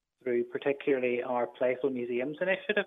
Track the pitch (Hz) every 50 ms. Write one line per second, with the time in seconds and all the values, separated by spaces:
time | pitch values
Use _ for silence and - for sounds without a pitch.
0 | _ _ _ _ - 127 120 120 120 - - 135 - 143 135 - - 151 139 127
1 | 123 123 123 120 120 131 123 120 120 120 - - 131 127 127 127 - 135 131 123
2 | 120 120 123 120 131 147 151 - 185 185 190 190 - - 208 208 190